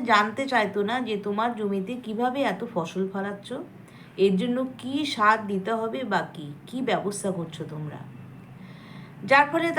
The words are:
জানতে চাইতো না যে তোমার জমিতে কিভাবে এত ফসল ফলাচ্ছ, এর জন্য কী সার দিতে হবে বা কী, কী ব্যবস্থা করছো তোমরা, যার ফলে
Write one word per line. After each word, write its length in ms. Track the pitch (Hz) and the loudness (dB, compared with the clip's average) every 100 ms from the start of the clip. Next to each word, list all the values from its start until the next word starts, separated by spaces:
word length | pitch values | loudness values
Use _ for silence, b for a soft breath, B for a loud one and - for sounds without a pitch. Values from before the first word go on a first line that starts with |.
| 240 | 4
জানতে 320 | 214 214 214 269 | 4 4 0 0
চাইতো 280 | 247 208 202 202 | 2 2 0 0
না 80 | 247 226 | 0 -2
যে 60 | 208 208 | -2 -2
তোমার 240 | 202 240 214 | 0 0 0
জমিতে 360 | 208 196 185 254 | -2 0 -2 -6
কিভাবে 360 | 220 214 247 269 247 | -6 -2 0 2 0
এত 80 | 185 233 | 0 -4
ফসল 280 | - 165 185 190 | -4 -2 -2 -2
ফলাচ্ছ, 360 | 196 202 196 - 262 359 - B B B - | -2 -4 -6 -8 -10 -10 -16 B B B 4
এর 80 | 196 185 | 6 6
জন্য 180 | 240 247 262 - | 4 2 -2 -4
কী 140 | 247 285 285 | -4 -2 0
সার 240 | 240 208 220 208 | 4 6 6 2
দিতে 220 | 196 196 226 | -2 0 0
হবে 200 | 220 262 202 | 0 -4 0
বা 80 | 185 180 | 0 0
কী, 120 | - 147 - - | -8 -12 -12 -10
কী 120 | 254 247 | -4 0
ব্যবস্থা 400 | 175 185 202 196 180 | 0 0 -2 -2 -2
করছো 240 | 160 - 151 | -6 -8 -8
তোমরা, 280 | 151 151 127 - - - - - B B B B B B B | -8 -8 -10 -14 -16 -16 -18 -18 B B B B B B B
যার 220 | 196 277 285 | 6 6 8
ফলে 160 | 330 339 | 4 2